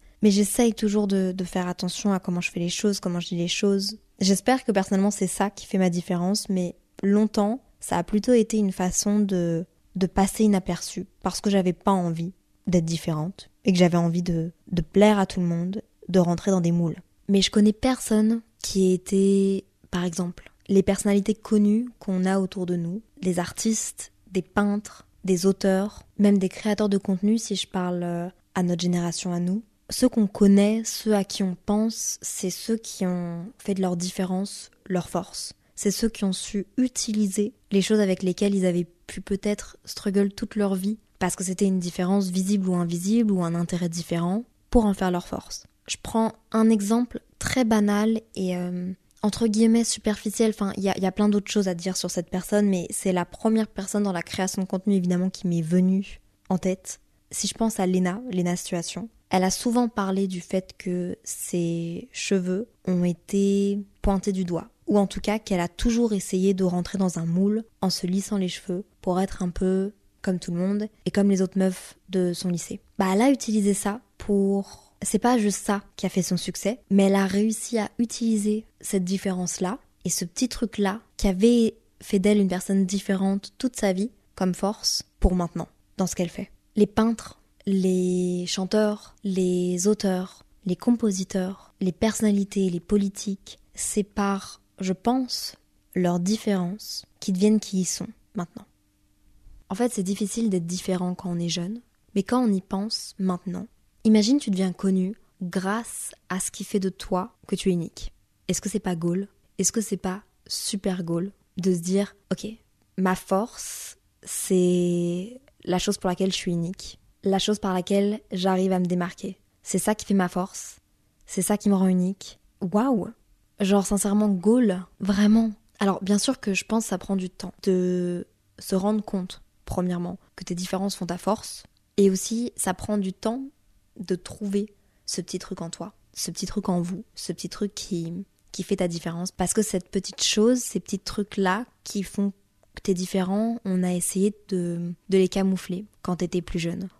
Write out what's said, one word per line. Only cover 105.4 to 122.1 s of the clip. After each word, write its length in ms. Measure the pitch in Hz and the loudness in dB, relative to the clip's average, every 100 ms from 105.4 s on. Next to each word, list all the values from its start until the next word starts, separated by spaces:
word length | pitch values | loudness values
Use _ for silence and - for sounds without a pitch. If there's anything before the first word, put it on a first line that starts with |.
grâce 720 | 175 185 190 220 233 - - - _ | -6 -4 -2 -4 -6 -12 -12 -16 _
à 100 | 190 | -6
ce 120 | - | -6
qui 120 | - | -8
fait 180 | 190 202 | -4 -2
de 80 | 190 | -2
toi 460 | - - 180 196 _ - | -6 -4 -4 -4 _ -8
que 80 | 190 | -2
tu 140 | 190 | 0
es 40 | |
unique. 400 | 175 - - - - _ _ - | 0 -4 -8 -12 -12 _ _ -6
Est-ce 140 | 180 | -6
que 80 | 196 | -4
c'est 100 | 208 | -4
pas 160 | 190 170 | -4 -2
Gaulle ? 340 | 170 180 202 _ _ - | -2 -2 -4 _ _ -4
Est-ce 140 | 190 | -2
que 100 | 226 | -2
c'est 160 | 208 190 | -4 -4
pas 240 | 185 190 - _ - | -6 -8 -14 _ -12
super 560 | - - 196 196 180 | -8 -6 -4 -4 -4
Gaulle 280 | 170 170 196 - _ - | -4 -4 -4 -10 _ -2
de 160 | 185 | 0
se 60 | 175 | 0
dire, « 360 | 170 196 202 - _ | 0 0 0 -8 _
OK, 140 | 185 208 220 _ _ _ - | -8 -8 -14 _ _ _ -2
ma 180 | 185 185 | 0 0
force, 800 | - 190 233 - - - - - _ _ | 0 -2 -2 -8 -12 -12 -14 -20 _ _
c'est 1200 | - - - 185 180 180 175 175 175 175 208 254 - _ | -12 -10 0 2 4 4 2 0 0 -4 -8 -14 -20 _
la 160 | - 180 | -2 0
chose 180 | 202 202 | 0 -2
pour 120 | 190 | -2
laquelle 220 | 175 190 | 0 -2
je 60 | - | -2
suis 140 | 185 | -4
unique, 480 | 170 170 196 - - _ _ | -4 -4 -8 -16 -20 _ _
la 160 | 196 190 | 0 0
chose 180 | 202 208 | 0 -2
par 160 | 196 | -2
laquelle 460 | 185 175 202 202 214 - | -2 0 2 2 -2 -6
j'arrive 420 | 185 190 185 190 | -2 0 2 2
à 60 | 185 | 2
me 60 | 180 | 0
démarquer. 540 | 180 175 - 196 185 _ _ | 0 -4 -6 -12 -12 _ _
C'est 160 | - 185 | -6 -2
ça 160 | - 214 | 0 -2
qui 100 | - | 0
fait 80 | |
ma 140 | 196 180 | 0 2
force, 540 | 180 190 - - - _ _ _ _ - | -2 -6 -8 -16 -20 _ _ _ _ -8
c'est 160 | - | -4
ça 160 | 180 208 | -2 0
qui 120 | 208 | 2
me 60 | 196 | 4
rend 120 | 190 | 4
unique. » 500 | 185 185 | 2 0